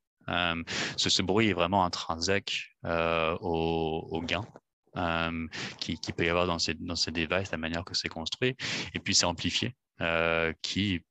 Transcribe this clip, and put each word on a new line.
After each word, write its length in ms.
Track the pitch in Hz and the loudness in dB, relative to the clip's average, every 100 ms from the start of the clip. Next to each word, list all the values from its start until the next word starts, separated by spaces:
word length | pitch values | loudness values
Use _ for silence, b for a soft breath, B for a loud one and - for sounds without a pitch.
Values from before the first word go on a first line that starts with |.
| _ _ - | _ _ -4
euh, 340 | 87 87 85 82 B B B | 0 0 0 -4 B B B
ce, 140 | - | 2
ce 120 | - | 2
bruit 280 | 92 98 110 | 4 4 4
est 40 | |
vraiment 300 | 87 85 101 | 4 4 4
intrinsèque, 840 | 90 - - 82 87 98 - - - _ 92 | 2 0 -4 -2 0 0 0 -6 -8 _ -2
euh, 520 | 82 82 82 80 87 | 0 2 2 2 0
au, 640 | 90 82 82 82 80 80 - | 0 0 2 2 0 -2 -4
au 120 | 82 | -4
gain, 240 | 82 87 107 - _ _ _ - | -2 -4 -4 -12 _ _ _ -4
euh, 520 | 87 82 82 82 80 B B B | 0 0 0 -2 -6 B B B
qui, 200 | - 85 | -6 -6
qui 140 | - | -6
peut 120 | 87 85 | 0 2
y 40 | |
avoir 180 | 87 90 | 4 2
dans 120 | 85 | 2
ces, 160 | - 80 | 0 -2
dans 200 | 85 87 | -4 -2
ces 160 | - | -2
devices, 400 | 82 82 90 101 | 0 0 0 0
la 60 | 82 | -4
manière 260 | 80 82 | -2 -4
que 100 | 98 | -4
c'est 160 | - 82 | -4 -6
construit, 460 | - 80 - 127 131 B B B | -6 -6 0 0 0 B B B
et 60 | - | -6
puis 140 | - | 0
c'est 120 | 98 90 | 2 2
amplifié. 500 | 85 90 - 113 - _ - | 0 0 0 -2 -6 _ -4
Euh, 520 | 85 82 82 82 82 78 | 0 2 2 2 0 -2
qui, 380 | - 92 104 90 - | -4 0 0 0 -4